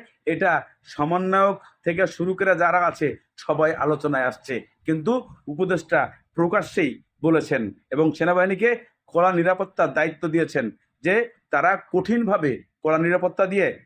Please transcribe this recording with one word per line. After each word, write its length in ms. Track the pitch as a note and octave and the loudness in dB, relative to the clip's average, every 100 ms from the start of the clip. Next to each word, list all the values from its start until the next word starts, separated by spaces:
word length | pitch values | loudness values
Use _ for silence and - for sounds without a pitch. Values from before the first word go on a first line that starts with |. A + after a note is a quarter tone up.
| A#3 _ - | -6 _ -4
এটা 260 | D#3+ F#3+ D#3 - _ | 0 0 0 -4 _
সমন্বয়ক 720 | - - D3 F3 F#3 F#3+ G3 G3 - _ | -20 -4 -2 0 0 2 2 0 -10 _
থেকে 200 | - E3+ F#3 | -4 -2 -2
শুরু 240 | - F3 | -2 -6
করে 200 | F#3 F#3+ E3+ | -2 0 2
যারা 180 | F3 F3+ F3 | 2 2 0
আছে, 220 | C#3+ D3+ A#2+ _ - | 0 -4 -4 _ -18
সবাই 340 | - D3+ D#3 | -6 0 0
আলোচনায় 540 | D3 C#3 D3 D3 C#3 B2+ | 0 -2 -2 -2 -2 -2
আসছে। 260 | B2 - A#2+ - _ - | -4 -8 -10 -10 _ -4
কিন্তু 280 | D#3+ D#3 B3 A#3+ - - | -4 0 -2 -4 -16 -14
উপদেষ্টা 520 | D3 F#3 F3+ - D3+ A#3 - _ - | -6 -2 -2 0 -2 -2 -6 _ -2
প্রকাশ্যেই 560 | E3+ G#3 E3 - D3 A2+ _ _ | 0 0 -2 -2 -2 -4 _ _
বলেছেন 400 | D3+ D#3+ D3+ C3+ G#2+ - _ | 2 2 2 -2 -4 -8 _
এবং 140 | C3+ D#3+ D3+ | 0 0 2
সেনাবাহিনীকে 520 | E3 F3+ F#3+ F#3 A3+ A#3 - _ _ | 0 2 2 2 0 0 -6 _ _
কড়া 240 | E3+ F3+ | 2 2
নিরাপত্তার 640 | F3 E3+ F#3 F#3+ - E3 | 2 2 0 -2 -2 0
দায়িত্ব 300 | C3+ D#3+ D#3+ E3+ | 0 -2 -2 -2
দিয়েছেন, 380 | D#3+ D#3 D3 A#2 - _ _ | 0 0 -2 -4 -8 _ _
যে 120 | E3 G#3 A#3 - _ | 0 0 0 -8 _
তারা 220 | D3 E3 F#3+ - | 0 2 0 -2
কঠিনভাবে 580 | F3+ F#3 A#3+ A3 G3 D3+ A2 - _ | -2 0 0 2 0 0 -4 -10 _
কড়া 160 | D3+ D#3+ | 0 2
নিরাপত্তা 460 | E3 F3 F3+ F3+ F#3+ | 2 2 0 -2 0
দিয়ে 220 | G3 D#3 - | 2 0 -2